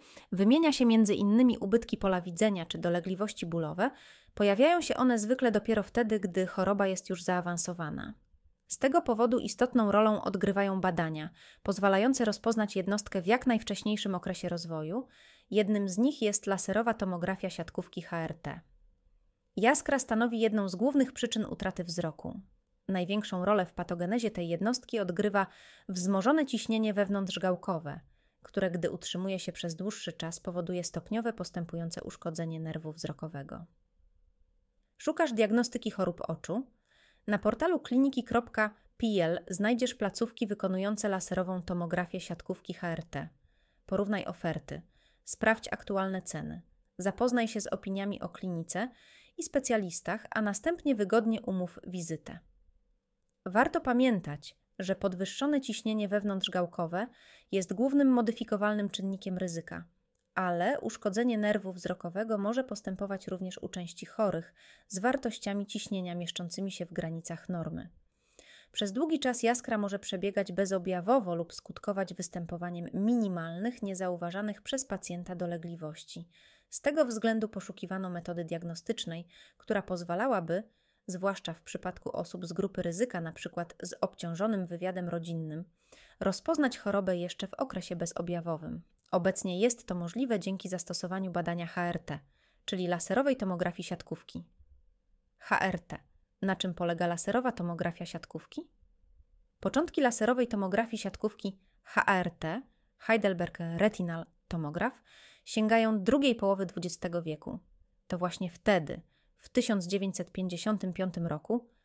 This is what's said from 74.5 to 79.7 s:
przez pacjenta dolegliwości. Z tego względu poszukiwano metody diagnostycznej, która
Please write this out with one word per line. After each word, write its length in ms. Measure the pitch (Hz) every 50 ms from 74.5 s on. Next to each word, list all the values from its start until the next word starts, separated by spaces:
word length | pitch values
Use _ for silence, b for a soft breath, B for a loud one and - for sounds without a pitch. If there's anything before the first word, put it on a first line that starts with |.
| 196 -
przez 220 | - - - 262 262
pacjenta 500 | - 202 190 - - 175 175 175 - 185
dolegliwości. 920 | 175 180 170 175 170 165 170 170 165 160 151 156 - - - - 170 170 b b b b b b b b b
Z 100 | - -
tego 240 | - 285 294 320 294
względu 440 | 240 226 220 226 226 220 226 214 214
poszukiwano 640 | - 196 - - 180 - - 170 190 190 190 185
metody 340 | 175 170 170 - 175 175 170
diagnostycznej, 840 | 156 170 170 170 170 165 165 - - 226 - - - 165 170 170 B B B B B B _
która 240 | _ -